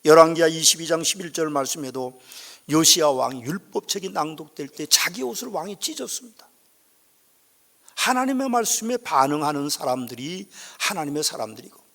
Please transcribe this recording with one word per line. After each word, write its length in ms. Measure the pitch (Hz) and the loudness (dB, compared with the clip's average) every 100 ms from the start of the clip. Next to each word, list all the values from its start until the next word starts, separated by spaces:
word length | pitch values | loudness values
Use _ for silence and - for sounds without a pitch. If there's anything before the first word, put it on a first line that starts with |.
| 151 | 10
열왕기하 420 | 160 160 165 165 | 10 10 6 2
이십이 400 | 160 151 160 165 | 4 2 2 0
장 160 | 165 | 0
십일 300 | 160 190 170 | 0 -4 -6
절 160 | 151 156 | -4 -2
말씀에도 720 | 143 131 165 135 127 127 127 - - - - - | -2 -4 -6 -8 -8 -8 -12 -20 -20 -20 -20 0
요시야 380 | 151 156 - 151 | 2 6 6 4
왕 340 | 131 123 131 | 2 -2 -4
율법책이 680 | 117 190 - 220 - 196 185 | -8 -10 -6 -8 -6 -8 -6
낭독될 600 | 190 151 156 156 - 139 | -4 -4 -8 -16 -12 -12
때 160 | - 151 | -10 -2
자기 360 | - - 185 | 0 0 -4
옷을 280 | 254 214 247 | -8 -8 -8
왕이 280 | 190 180 202 | -8 -8 -8
찢었습니다. 720 | - 302 180 - 247 214 - _ _ _ _ _ _ _ _ _ _ _ _ _ - - | -10 -8 -10 -10 -12 _ -20 _ _ _ _ _ _ _ _ _ _ _ _ _ -18 -4
하나님의 540 | 220 254 262 262 269 | 0 0 0 0 0
말씀에 480 | 240 220 - 220 247 | 0 0 -2 -2 -6
반응하는 720 | - 139 139 147 151 147 143 | 0 2 4 2 -2 -2 -4
사람들이 800 | - 131 127 120 113 139 185 202 - - - | -4 -2 -4 -6 -12 -12 -12 -14 -18 -20 -6
하나님의 440 | - 185 147 147 | -6 -4 -4 -2
사람들이고 600 | 151 - 110 110 139 - _ | -4 -4 -10 -10 -20 -20 _